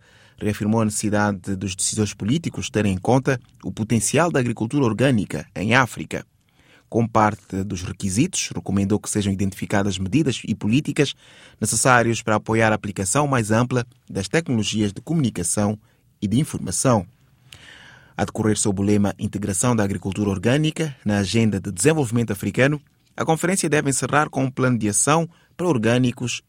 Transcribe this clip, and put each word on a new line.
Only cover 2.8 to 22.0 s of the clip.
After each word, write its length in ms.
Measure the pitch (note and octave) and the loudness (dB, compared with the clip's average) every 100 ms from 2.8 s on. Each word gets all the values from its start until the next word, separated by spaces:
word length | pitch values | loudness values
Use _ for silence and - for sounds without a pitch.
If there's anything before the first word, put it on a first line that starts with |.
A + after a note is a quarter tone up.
| G#2 | 0
em 40 | F#2 | 0
conta 420 | F#2+ C3 C3+ B2+ - _ | 2 2 2 -2 -6 _
o 80 | - | -10
potencial 600 | - G#2+ A#2 - C3 E3+ | -6 0 0 2 2 2
da 80 | C#3+ | 2
agricultura 460 | A#2+ A2 A2 C#3+ B2 | 0 -2 -2 0 0
orgânica 600 | G#2+ C3+ A#2 D#2+ D2 - - | 2 2 2 0 -6 -8 -6
em 200 | G2+ B2 | 2 2
África. 500 | B2 - D#2+ - - _ _ _ _ _ _ | 2 -2 -10 -10 -12 _ _ _ _ _ _
Como 180 | A2+ A2+ | -2 0
parte 560 | A2 G#2+ G#2 - F#2+ | 4 2 2 -6 -6
dos 200 | G2+ F#2+ | -6 -6
requisitos, 680 | F2 - G2+ F#2 F3+ - - | -8 -6 -2 0 0 0 -6
recomendou 460 | F#2+ E2+ G2 G2 G#2 | -8 -2 0 2 0
que 100 | - | 0
sejam 220 | G#2+ G2+ | -2 0
identificadas 640 | F#2+ G2 - F#2 G#2 G2+ F#2+ | 0 -2 -4 -2 0 0 -2
medidas 440 | F#2+ C#3 D3 - - | 0 2 2 -2 -6
e 100 | G#2+ | -4
políticas 580 | G#2+ B2+ D#3 C#3+ C#3 - - - - _ | 0 0 0 0 -2 -2 -20 -20 -20 _
necessárias 600 | G#2+ A#2 C3+ B2 A#2 A2+ | -4 0 4 6 4 0
para 140 | - G#2+ | 0 0
apoiar 360 | - A2+ A2 | 2 2 4
a 40 | G#2+ | 2
aplicação 520 | G2+ G2 F#2+ C#3 D3+ | -2 -4 -2 0 2
mais 240 | C3 G#2 | 0 2
ampla 340 | A2 B2+ B2+ A#2 _ _ | 0 2 -2 -4 _ _
das 180 | A2 - | -6 -2
tecnologias 640 | D#3+ E3+ A#2 G2+ G#2+ G#2 | -2 0 -2 -2 0 -2
de 80 | G2 | -4
comunicação 800 | - E3 B2 G#2 - - G#2 G#2+ _ _ _ _ | -4 0 0 -2 -4 0 0 -2 _ _ _ _
e 60 | G2+ | 0
de 120 | A#2 | 0
informação. 680 | D#3 - - - C#3 A2+ F2 _ _ _ _ - - - - - - - | 0 -4 -6 -2 2 2 0 _ _ _ _ -20 -20 -20 -20 -20 -16 -6
A 80 | G2+ | -6
decorrer 320 | - G#2+ G#2+ | 0 0 0
sob 240 | A2 F#2+ | 0 0
o 20 | |
lema 320 | G2+ G#2 G2+ - | 2 2 2 -2
Integração 560 | G#2 G2 G2+ G2 B2+ | -6 -4 -4 -2 0
da 100 | A#2 | 2
Agricultura 460 | G2 G2 G2+ F#2+ G2+ | 0 -2 -4 -2 -2
Orgânica 640 | F#2+ A2+ C#3+ D#3 D3+ D#3+ C3+ G#2 | 0 2 2 0 -2 -6 -4 -2
na 140 | G2+ | 0
Agenda 420 | F#2+ A2+ A2+ G2+ | 2 2 2 0
de 100 | G2 | -6
Desenvolvimento 600 | E2 C#3+ D#3+ | 0 2 2